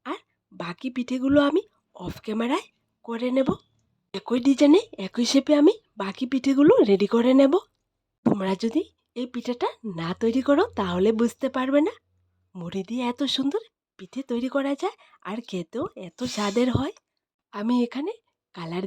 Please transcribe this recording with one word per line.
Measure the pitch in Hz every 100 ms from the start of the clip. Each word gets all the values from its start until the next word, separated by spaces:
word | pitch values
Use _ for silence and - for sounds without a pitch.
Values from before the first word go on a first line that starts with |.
| 247
আর | 339 _ _ _
বাকি | 185 170 175 262
পিঠেগুলো | 247 240 254 269 285
আমি | 285 320 453 _ _ -
অফ | 180 -
ক্যামেরায় | - 220 233 330 - _ _ _
করে | - 226 247
নেব। | 262 262 392 _ _ _ _ _
একই | 190 - 247
ডিজাইনে | 269 262 285 349 - -
একই | 190 - 233
শেপে | 269 262 294
আমি | 302 453 _ -
বাকি | 190 - 254
পিঠেগুলো | 269 277 269 302 508
রেডি | 240 196 202
করে | 233 240
নেব। | 262 277 349 - _ _ _ _ _ -
তোমরা | 208 190
যদি | 190 226 302 - _ _ -
এই | 247
পিঠেটা | 247 247 247 403 - 220 165
না | 165
তৈরি | 190 226 254
করো, | 262 285 466 -
তাহলে | 190 175 208
বুঝতে | 220 233 - 269
পারবে | 262 262 285
না | 339 523 _ _ _ _ _
মুড়ি | 185 170 196
দিয়ে | 185 240 240
এত | 240 269
সুন্দর | - 277 403 - _ _ -
পিঠে | 185 254
তৈরি | 277 240 254
করা | 277 269
যায় | 277 359 - _ _
আর | - 220 -
খেতেও | 185 170 233 381 - 180
এত | -
স্বাদের | 247 - 208 208 254
হয়। | 240 285 - _ _ _ _ _
আমি | - 226 247
এখানে | 240 254 330 - _ _ _
কালার | - 165 175